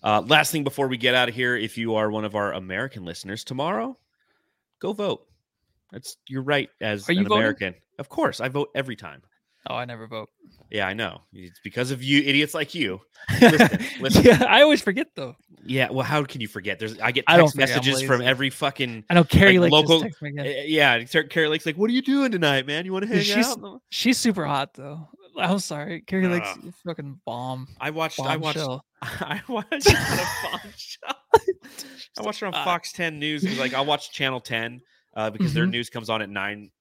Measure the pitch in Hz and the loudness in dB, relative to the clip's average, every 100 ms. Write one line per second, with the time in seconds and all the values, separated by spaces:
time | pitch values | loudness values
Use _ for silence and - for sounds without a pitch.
0 | 107 107 98 151 151 160 139 - 139 127 | 2 0 4 2 2 -2 -4 -4 -4 0
1 | 127 127 123 113 123 123 110 - 113 110 | 2 2 0 -2 -2 -2 -4 -6 -4 0
2 | 107 107 107 104 101 92 92 92 135 120 | 0 -2 -4 -4 -4 -4 -8 -6 -6 -10
3 | 87 82 95 107 - 131 151 214 233 262 | -14 -12 -12 -12 -10 -8 -4 -4 -6 -10
4 | _ _ _ _ _ _ _ _ 175 214 | _ _ _ _ _ _ _ _ -10 -6
5 | 202 127 _ _ _ _ _ _ _ - | -4 -6 _ _ _ _ _ _ _ -20
6 | - - _ 131 135 147 - _ 107 104 | -18 -20 _ -10 -2 -2 -2 _ -4 -4
7 | 98 175 196 208 110 104 98 87 _ - | -2 0 2 2 2 0 -6 -8 _ -16
8 | 160 - 311 - 127 135 147 - 131 117 | -10 -2 -2 -2 -4 -4 -4 -4 -6 -8
9 | 87 67 _ _ _ _ - 123 123 120 | -14 -18 _ _ _ _ -10 -10 -10 -12
10 | 110 113 107 _ _ _ _ 107 95 101 | -14 -14 -14 _ _ _ _ -4 -4 -2
11 | 104 - _ - 90 85 104 120 127 135 | -6 -8 _ -20 -20 -16 -12 -6 -4 -4
12 | 131 143 139 139 151 165 151 175 120 92 | 0 2 4 2 2 -2 -6 -4 -6 -6
13 | _ _ - - 240 156 226 - - - | _ _ -6 6 8 8 6 4 -6 -4
14 | - 190 247 190 247 226 294 294 - 190 | 2 8 8 8 6 6 8 6 0 -4
15 | - - 131 - _ _ - 131 127 131 | -6 -8 -12 -14 _ _ -6 0 0 0
16 | 120 151 139 131 110 104 98 95 110 110 | 0 0 -2 -6 -8 -8 -8 -6 -8 -4
17 | 110 127 123 170 156 139 - 123 127 131 | -2 -2 6 8 8 6 2 2 2 0
18 | 135 127 123 131 135 - 143 - 127 113 | 2 2 4 2 0 -2 -4 -2 -6 -6
19 | - 175 160 - 196 185 175 151 156 165 | 2 4 6 6 8 8 8 6 6 4
20 | 214 - 147 143 139 143 156 156 143 120 | 2 -8 -12 -8 -6 -6 -2 4 4 4
21 | 120 160 147 175 156 156 165 156 214 247 | 0 -2 -2 0 0 0 -4 -2 0 0
22 | 269 277 269 202 156 135 131 147 180 185 | 2 2 2 2 2 2 -2 -6 -4 -6
23 | 208 185 208 208 240 240 202 - _ - | -2 0 0 0 0 -2 -10 -20 _ -2
24 | 240 254 240 190 151 143 143 - 139 151 | 0 2 0 -2 -2 -2 -4 -10 -14 -14
25 | 151 - - - 175 196 - 151 151 170 | -16 -20 -18 -6 0 0 -2 -8 -8 -12
26 | - 190 185 175 - - - 175 175 165 | -6 -2 0 0 -2 -8 -12 -14 -12 -10
27 | 143 139 - 120 127 131 131 - 127 156 | -12 -14 -10 -8 -8 -8 -12 -10 -8 -4
28 | 160 - 135 156 151 143 147 127 _ _ | -6 -4 -4 -2 -2 -4 -6 -8 _ _
29 | 123 - 143 147 - 240 - 302 277 - | -14 -10 -8 -8 -6 -8 -6 0 4 4
30 | - - 180 - - 180 - - - - | 2 -4 -4 -6 -8 -10 -14 -20 -18 -16
31 | - - _ 453 - 370 - - 269 - | -12 -12 _ 2 2 -8 -10 -20 -20 -20
32 | - - 214 208 202 170 147 175 - - | -20 -10 -8 -6 -6 -4 -2 -2 -4 -6
33 | 170 151 151 151 185 220 127 131 139 147 | -6 -4 -4 -2 -2 -2 -2 -2 0 0
34 | - - 139 127 - 117 117 123 _ _ | -2 -4 -4 -4 -6 -6 -6 -10 _ _
35 | _ - 110 104 180 143 117 120 120 120 | _ -6 -6 -2 0 2 0 0 -6 -10
36 | 110 110 101 101 98 104 104 _ | -4 -4 -4 -6 -6 -8 -16 _